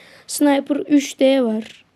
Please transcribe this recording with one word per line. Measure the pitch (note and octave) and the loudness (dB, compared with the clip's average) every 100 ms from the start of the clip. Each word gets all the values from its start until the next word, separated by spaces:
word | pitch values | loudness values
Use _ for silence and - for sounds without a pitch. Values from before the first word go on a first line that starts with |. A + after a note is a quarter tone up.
| - - - | -20 -20 -12
Sniper | - D4 C#4 C#4 C#4+ | -2 0 0 -2 -4
üç | - D4 C4+ - | 0 0 0 0
D | C4 C4+ | 2 2
var. | A#3 A3 A3 - _ | 0 -4 -8 -18 _